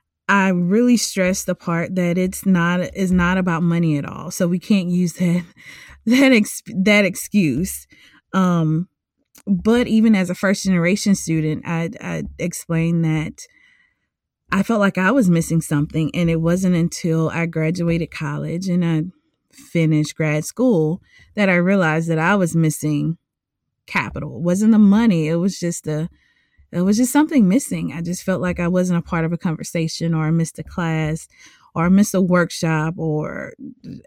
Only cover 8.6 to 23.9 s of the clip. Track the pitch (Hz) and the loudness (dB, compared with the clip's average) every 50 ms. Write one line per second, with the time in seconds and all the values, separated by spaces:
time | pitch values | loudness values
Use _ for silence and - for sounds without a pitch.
8.6 | 160 156 156 160 180 - _ _ _ _ _ _ _ _ _ - _ 202 196 175 | 0 0 0 -2 -4 -6 _ _ _ _ _ _ _ _ _ -12 _ -4 -4 0
9.6 | 180 214 233 240 247 - 220 220 220 226 214 190 185 175 180 - - 190 196 - | 2 2 2 2 2 2 2 4 4 4 4 2 2 -2 -2 -2 0 0 0 0
10.6 | - 190 185 175 165 175 208 202 - 202 196 - - 165 165 160 156 156 151 - | 0 0 0 2 2 2 0 0 0 0 0 0 0 -2 -2 -2 0 -2 -4 -4
11.6 | - - 170 165 165 165 - - - 175 170 160 143 69 71 - 156 180 - - | -6 -6 -4 -4 -4 -6 -8 -10 -10 -8 -8 -8 -10 -10 -10 -8 -8 -6 -8 -8
12.6 | - - 165 165 165 170 170 165 165 160 156 156 151 185 - - - - _ _ | -6 -4 -2 0 0 0 0 0 0 0 0 -2 -4 -6 -10 -14 -20 -20 _ _
13.6 | _ _ _ _ _ _ _ _ _ _ _ _ _ _ _ _ _ - - 196 | _ _ _ _ _ _ _ _ _ _ _ _ _ _ _ _ _ -4 -2 -2
14.6 | 190 - 233 214 202 196 - 185 185 185 254 285 220 180 170 165 160 - 165 165 | 0 0 2 2 2 2 2 0 0 2 4 4 4 4 4 2 2 0 -2 -2
15.6 | - - 160 143 151 - - 156 160 - - 175 175 165 165 160 160 165 175 185 | 0 0 0 -2 -2 -2 -2 -2 -2 -2 -2 -2 0 0 0 0 0 0 0 2
16.6 | 190 185 180 165 170 165 - - - 170 160 165 160 151 - 165 165 170 160 160 | 2 2 2 2 0 -2 -4 -4 -2 -2 0 0 0 0 -2 -4 -4 -4 -2 -2
17.6 | 156 160 175 180 170 170 170 170 160 - - - 160 143 147 147 147 151 160 175 | -2 -2 -2 -2 -2 0 0 -2 -4 -6 -8 -8 -8 -6 -6 -6 -6 -6 -6 -6
18.6 | 190 190 175 180 170 165 165 156 156 185 - _ _ _ _ _ _ _ _ - | -4 -2 0 0 0 0 0 0 -2 -4 -10 _ _ _ _ _ _ _ _ -20
19.6 | - - - 170 160 156 156 151 151 - - - 160 151 151 151 160 - - - | -12 -4 -2 0 2 2 2 2 0 -2 -4 -4 -2 -2 -2 -2 -4 -6 -4 0
20.6 | 247 262 220 165 156 156 175 - _ _ _ - - _ _ 208 202 190 180 175 | 2 2 2 2 2 0 -2 -6 _ _ _ -20 -20 _ _ 0 0 2 2 2
21.6 | 175 185 202 196 175 156 156 160 165 165 160 156 160 180 208 202 180 160 - 165 | 2 2 2 2 2 2 0 0 0 -2 -2 0 2 2 2 2 0 0 2 2
22.6 | 160 156 147 - - 151 151 147 151 156 165 - _ _ _ _ _ _ _ _ | 2 2 0 -2 -2 -2 -2 0 -2 -4 -4 -6 _ _ _ _ _ _ _ _
23.6 | _ _ _ _ _ - | _ _ _ _ _ -6